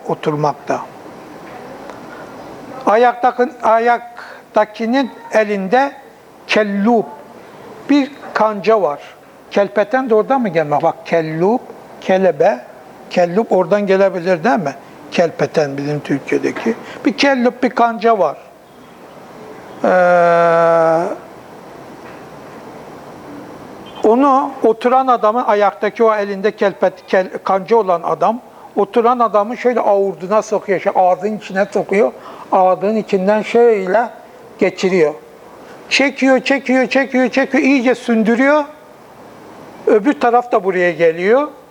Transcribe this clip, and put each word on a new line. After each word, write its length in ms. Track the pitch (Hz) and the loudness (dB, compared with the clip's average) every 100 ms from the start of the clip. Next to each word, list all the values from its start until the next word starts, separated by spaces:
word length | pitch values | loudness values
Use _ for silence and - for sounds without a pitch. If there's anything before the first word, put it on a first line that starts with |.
| - | -6
oturmakta. 720 | 160 165 151 151 135 - 131 - - - - - - - - - - - - - - - - - - - - - | -4 -2 0 -2 -2 -6 -8 -8 -16 -20 -20 -20 -20 -18 -18 -18 -18 -18 -18 -18 -18 -18 -18 -18 -18 -16 -8 0
Ayaktaki-, 760 | 214 240 240 254 240 247 - | 4 4 2 -2 0 -2 -2
ayaktakinin 1500 | 226 226 233 233 - - - - - - 208 - 226 262 240 - - | 0 2 2 0 -4 -18 -20 -20 -4 -2 0 -2 -2 0 -2 -6 -2
elinde 600 | 214 208 202 190 247 277 - - - - - - | 0 0 -2 0 2 0 -4 -20 -20 -20 -18 -4
kellub, 560 | 196 208 202 202 233 190 - - - - - - - - | 0 0 0 2 2 0 -8 -20 -20 -20 -20 -20 -12 0
bir 220 | 285 262 - - | 2 2 -6 -6
kanca 480 | - 214 208 180 220 | 0 0 0 0 2
var. 180 | 165 143 - - - - - | 2 -4 -12 -20 -20 -20 -6
Kelpeten 580 | - 196 - 202 262 262 | -2 0 0 0 0 2
de 60 | 220 | 0
oradan 260 | 196 269 | 2 0
mı 80 | 220 | 0
gelme? 320 | 165 151 147 | -2 0 0
Bak, 140 | 160 - - | 0 -2 -2
kellub, 540 | 170 160 160 180 247 - - - - | -2 0 0 0 0 -4 -20 -20 -12
kelebe, 580 | - 190 185 151 170 247 - - - - - | 0 2 2 4 2 0 -8 -20 -20 -20 -8
kellub 360 | - 175 175 226 | -2 0 0 0
oradan 380 | 190 170 202 202 | 0 2 0 2
gelebilir 560 | 190 196 180 170 175 | 2 2 0 -2 0
değil 160 | 190 262 | 0 0
mi? 140 | 143 - - - - | -2 -8 -16 -20 -8
Kelpeten 680 | - 170 - 147 - 143 139 | 0 0 0 -2 0 -2 -2
bizim 220 | 143 147 | -4 -6
Türkiye'deki. 760 | - 139 - 143 135 123 226 226 - - - | -4 -6 -2 -2 -2 -4 -4 -6 -8 -4 -4
Bir 120 | 208 | 0
kellub, 360 | 285 269 240 240 | 2 2 0 0
bir 60 | 254 | -2
kanca 500 | - 233 226 220 220 | 2 0 2 0 2
var. 180 | 160 135 - - - - - - - - - - - - - - 208 | 0 -2 -14 -20 -20 -20 -20 -20 -20 -20 -20 -20 -20 -20 -20 -6 0
Ee, 1160 | 185 180 180 175 170 170 165 165 165 165 165 180 - - - - - - - - - - - - - - - - - - - - - - - - - - - - - 220 | 4 4 4 4 4 4 4 4 4 4 2 0 -6 -14 -20 -20 -20 -20 -20 -20 -20 -20 -20 -20 -20 -20 -20 -20 -20 -20 -20 -20 -20 -18 -18 -18 -18 -18 -18 -18 -4 0
onu 440 | 233 285 262 277 - | 2 4 2 0 -2
oturan 440 | 226 220 247 254 262 | 0 2 2 2 2
adamın, 360 | 233 214 233 | 2 2 0
ayaktaki 600 | 247 208 202 - 208 - | 0 2 2 0 -4 0
o 120 | 226 214 | 0 2
elinde 360 | 202 196 202 | -2 -2 -4
kelpet-, 560 | 196 202 160 185 - - | 0 -2 0 -2 -2 -2
kel-, 360 | 196 185 - | -2 -2 -6
kanca 320 | - 190 185 233 | -2 -2 2 0
olan 260 | 190 170 | 2 0
adam, 360 | 165 160 180 233 - - - - | -2 0 0 -2 -8 -20 -10 -4
oturan 440 | 202 240 233 247 | -2 2 2 2
adamı 380 | 226 202 202 247 | 2 2 -2 -2
şöyle 220 | 247 226 | -2 0
avurduna 640 | - 202 196 165 180 214 | 2 2 0 -4 -2 -2
sokuyor, 380 | 208 208 - 180 | 0 -4 -2 -2
şey, 120 | 196 - | 0 2
ağzının 420 | 185 180 202 214 | 2 2 -2 -6
içine 280 | - 190 202 | -6 -4 -2
sokuyor, 380 | 208 151 196 254 - - - - | -2 -2 0 0 -2 -18 -18 -2
ağzının 440 | 202 185 175 190 220 | 2 4 2 0 -2
içinden 460 | - 196 185 214 | -2 -2 0 0
şöyle 680 | 196 233 240 214 185 208 220 - - - - - | 2 4 4 4 2 0 0 -6 -20 -20 -16 -2
geçiriyor. 540 | 185 185 190 185 147 151 - - - - - - - | -2 0 0 4 2 0 -14 -20 -20 -20 -20 -20 -4
Çekiyor, 500 | - 277 277 262 262 | 0 0 2 2 2
çekiyor, 480 | - 277 - 262 247 | 2 -2 2 0 2
çekiyor, 420 | 262 269 254 247 | 0 0 0 0
çekiyor, 340 | 262 262 254 | 0 0 2
iyice 320 | 262 277 240 240 | 2 2 2 0
sündürüyor. 680 | - 220 220 233 269 302 285 - - - - - - - - - - - - | 0 0 2 2 4 2 0 -8 -20 -20 -20 -20 -20 -20 -20 -20 -20 -6 0
Öbür 320 | 220 208 269 | 2 2 0
taraf 320 | 240 240 240 | 2 2 2
da 120 | 220 | -2
buraya 280 | 190 185 175 | 0 0 0
geliyor. 560 | 160 170 165 185 247 294 - - | 2 2 2 2 2 2 -6 -20